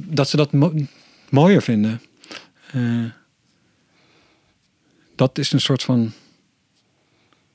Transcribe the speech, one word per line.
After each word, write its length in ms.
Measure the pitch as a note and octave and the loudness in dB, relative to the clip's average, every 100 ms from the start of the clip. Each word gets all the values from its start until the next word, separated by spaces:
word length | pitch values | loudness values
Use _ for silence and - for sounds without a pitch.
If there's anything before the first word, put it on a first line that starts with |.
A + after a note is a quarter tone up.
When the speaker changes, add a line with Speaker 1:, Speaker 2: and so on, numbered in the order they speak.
Speaker 1:
<clears throat> 160 | - D3 | -4 -2
Speaker 2:
dat 100 | C#3 | 0
ze 80 | D3+ | 0
dat 140 | D3 | 2
mo-, 220 | C#3 E3+ D#3 C#3 _ _ _ _ | 2 2 0 -6 _ _ _ _
mooier 320 | C3 F3+ F3 | 4 4 4
vinden. 400 | - G#2+ A2 A2+ - _ - - - _ - | 2 0 0 -4 -12 _ -20 -20 -20 _ -8
Eh, 100 | C3 A#2+ A#2 A#2 - _ _ _ _ _ _ _ _ _ _ _ _ _ _ _ _ _ _ _ - | -4 -2 -2 -4 -10 _ _ _ _ _ _ _ _ _ _ _ _ _ _ _ _ _ _ _ -4
dat 220 | C3 - | -2 -2
is 140 | C3+ | -2
een 100 | C3+ | -2
soort 220 | - C3 | 0 -2
van 280 | - B2 A2+ - _ _ _ _ _ _ _ _ _ _ _ _ _ | 0 -2 -2 -8 _ _ _ _ _ _ _ _ _ _ _ _ _